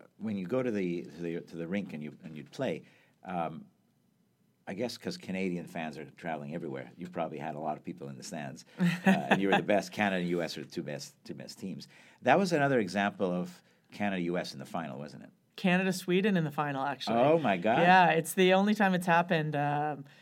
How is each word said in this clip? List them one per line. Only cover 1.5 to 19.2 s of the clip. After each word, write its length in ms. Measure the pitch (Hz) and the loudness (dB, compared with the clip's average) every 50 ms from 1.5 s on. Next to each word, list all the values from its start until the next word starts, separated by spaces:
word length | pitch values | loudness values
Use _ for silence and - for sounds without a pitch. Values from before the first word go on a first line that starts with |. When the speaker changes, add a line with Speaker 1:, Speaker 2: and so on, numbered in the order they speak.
| - | -10
Speaker 1:
the 100 | 82 82 | -8 -6
rink 260 | 80 95 101 90 - 82 | -4 -4 -4 -4 -6 -8
and 80 | 76 | -10
you, 140 | 76 76 67 - 90 | -10 -10 -12 -14 -16
and 120 | 80 80 | -14 -14
you 80 | 76 71 | -14 -14
play, 380 | - - - 135 107 82 73 - - _ _ _ _ _ _ - | -12 -8 -4 -4 -4 -4 -6 -8 -16 _ _ _ _ _ _ -10
um, 400 | - 92 87 82 80 80 - - - _ _ _ _ _ _ _ _ _ _ _ _ _ _ _ _ _ _ - | -6 -4 -4 -4 -4 -6 -10 -16 -18 _ _ _ _ _ _ _ _ _ _ _ _ _ _ _ _ _ _ -14
I 80 | - 98 | -10 -8
guess 240 | 90 120 113 113 | -6 -6 -6 -6
'cause 200 | - - 92 87 | -8 -8 -8 -8
Canadian 480 | 90 - - 92 95 95 92 87 87 76 | -8 -8 -6 -4 -2 -2 -2 -2 -4 -6
fans 320 | 73 - 87 80 78 71 | -8 -8 -8 -8 -8 -8
are 80 | 78 76 - - | -10 -14 -14 -14
traveling 400 | - - 85 78 73 73 71 80 | -10 -8 -6 -6 -6 -6 -8 -8
everywhere, 340 | 85 82 78 65 65 62 62 - | -8 -8 -8 -8 -8 -10 -12 -14
you've 160 | - 87 90 | -14 -14 -10
probably 260 | - 90 80 73 76 | -6 -6 -6 -6 -6
had 180 | 71 73 80 73 | -8 -8 -8 -8
a 40 | 76 | -6
lot 160 | 78 76 78 | -6 -6 -6
of 60 | - - | -6 -8
people 240 | 87 - - 69 | -12 -12 -10 -10
in 80 | 69 69 | -12 -12
the 60 | 64 67 | -12 -12
stands, 400 | - - 78 73 67 71 - - _ | -12 -10 -10 -10 -10 -12 -14 -18 _
Speaker 2:
<laughs> 80 | - - | -4 0
Speaker 1:
uh, 60 | 180 170 165 - - 98 | 0 0 0 2 2 2
and 320 | 95 - 71 - - 95 | 2 4 2 0 0 2
you 80 | 98 98 | 2 2
were 80 | 98 | 2
the 40 | 98 85 | 2 2
best. 280 | - 104 98 92 - | 2 2 2 2 0
Canada 300 | - 110 104 101 95 90 | -2 0 0 2 2 0
and 80 | 87 87 | 0 0
U 120 | 87 85 | 0 0
S 160 | 82 76 - | -2 -4 -6
are 60 | 80 71 | -10 -12
the 80 | 69 | -10
two 120 | - 87 78 | -8 -8 -6
best, 320 | 73 73 71 - - - _ - | -6 -8 -10 -10 -14 -18 _ -14
two 80 | - 78 | -14 -12
best 260 | 69 62 - - - | -12 -12 -14 -14 -12
teams. 300 | 107 95 78 71 - - - - - - - - | -10 -10 -10 -10 -12 -16 -20 -20 -20 -20 -12 -2
That 180 | 107 120 143 175 | 4 4 6 6
was 140 | 202 175 170 | 4 2 2
another 260 | 143 143 139 135 120 | 2 4 4 4 2
example 500 | 104 87 90 101 101 101 98 - 101 90 | 2 0 0 0 0 0 0 -2 -2 0
of 320 | 90 90 87 90 - - _ _ _ _ _ _ | 0 -2 -4 -6 -10 -16 _ _ _ _ _ _
Canada, 300 | - - 104 101 95 90 87 | -8 -4 -4 -2 -2 -2 -2
U 140 | 85 87 | -2 -2
S 160 | 85 80 - - | -2 -4 -6 -8
in 60 | 67 | -12
the 60 | 65 | -12
final, 320 | - - 87 78 71 64 | -8 -8 -8 -6 -8 -10
wasn't 260 | 67 76 73 69 64 - | -10 -12 -14 -14 -16 -20
it? 60 | - _ _ _ _ - | -20 _ _ _ _ -8
Speaker 2:
Canada, 340 | - - 185 175 185 190 190 180 | -2 2 2 2 4 2 0 -2
Sweden 440 | 185 - - 175 190 190 214 190 | -2 0 2 2 2 4 4 2
in 80 | 175 160 | 2 0
the 60 | 143 | 0
final, 300 | 147 156 147 147 139 135 135 | -2 -2 -2 -2 -2 -2 -2
actually. 360 | 143 131 - - 104 113 117 | -4 -4 -4 -2 0 2 4
Speaker 1:
Oh, 180 | 127 147 165 | 6 6 6
my 200 | 170 143 110 95 | 4 4 2 2
God. 220 | 87 90 107 120 147 | 2 4 4 4 6
Speaker 2:
Yeah, 300 | 170 175 185 185 175 160 | 8 8 8 8 8 8
it's 220 | 160 165 160 - - | 4 2 0 0 2
the 200 | 190 185 185 185 | 4 6 6 6
only 200 | 190 196 208 208 | 6 6 4 4
time 220 | 208 208 190 185 | 4 4 4 2
it's 100 | 175 180 | 2 4
happened. 500 | 185 165 170 | 4 4 4